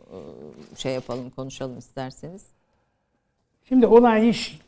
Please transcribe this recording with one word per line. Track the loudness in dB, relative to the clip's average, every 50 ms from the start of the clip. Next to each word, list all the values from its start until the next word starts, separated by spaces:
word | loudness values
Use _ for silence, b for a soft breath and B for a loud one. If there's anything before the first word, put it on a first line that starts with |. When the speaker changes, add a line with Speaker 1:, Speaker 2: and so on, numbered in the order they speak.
| -20 -20 -20
Speaker 1:
e, | -18 -18 -18 -18 -18 -18 -20 -20 -20 -20 -20 -14
şey | -10 -8 -6 -6
yapalım, | -6 -6 -8 -10 -10 -10 -12
konuşalım | -12 -12 -12 -12 -10 -10 -12 -12 -12 -14
isterseniz. | -18 -16 -12 -12 -12 -12 -12 -16 -18 -18 -18 -18 -20 _ _ _ _ _ _ _ _ _ _ _ _ _ _ _ _ _ _ _ _ _ _ _ _ 0
Speaker 2:
Şimdi | 2 4 4
olay | 8 8 8 6 6 4 4 2 2
iş | 0 0 -4 -12 -14 -14 _